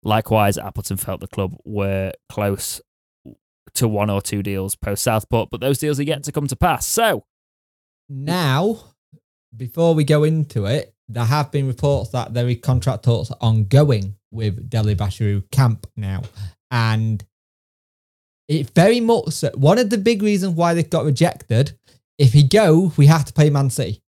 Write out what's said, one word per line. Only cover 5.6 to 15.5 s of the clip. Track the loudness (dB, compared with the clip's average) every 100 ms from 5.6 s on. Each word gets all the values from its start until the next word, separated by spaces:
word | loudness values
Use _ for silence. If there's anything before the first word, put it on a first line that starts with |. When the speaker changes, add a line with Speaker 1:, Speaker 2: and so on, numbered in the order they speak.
Speaker 1:
those | -2 -2
deals | -2 -2
are |
yet | -4 -4
to | -6
come | -6 -6
to | -2
pass. | 0 0 -2
So | 0 0 0 _ _ _ _ _ _ _ _ _
Speaker 2:
Now, | -10 -4 -2 0 0 0 -4 -12 _ _ -20 _ _ _ -14
before | -10 0 2
we | 4
go | 2 2
into | 2 0 -2 -4 -2
it, | -2 -4 _ -14
there | -4
have | 0 0 -2
been | -2 -4
reports | -2 0 0 -2
that | -6 -4
there | -2 -2
are |
contract | -2 0 0 0 -2
talks | 0 0 -2 -2
ongoing | 0 0 4 4 4 2 -2 -10 _
with | -6 -4 -6 -6
Dele | -2 0
Bashiru | 0 -4 -2 -2 -2 -2